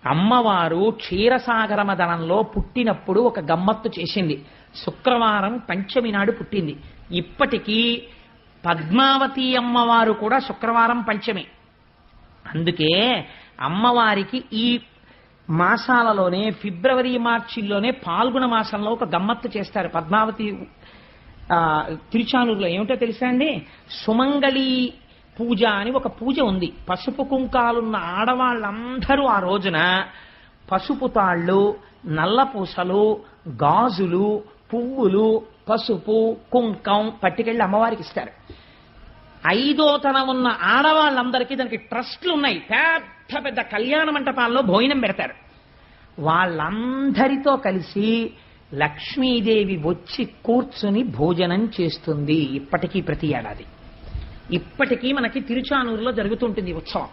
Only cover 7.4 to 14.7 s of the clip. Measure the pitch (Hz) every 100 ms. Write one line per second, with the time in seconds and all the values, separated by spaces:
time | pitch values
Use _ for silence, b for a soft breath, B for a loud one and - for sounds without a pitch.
7.4 | 285 233 - 220 233 233 - B B -
8.4 | _ - - 160 156 214 269 269 269 269
9.4 | 254 254 240 240 233 233 220 214 208 262
10.4 | 269 247 226 233 226 240 214 214 214 196
11.4 | 147 - _ _ _ _ _ - - -
12.4 | - 156 170 175 156 180 233 226 - B
13.4 | B - 131 180 240 240 220 202 196 254
14.4 | - 220 240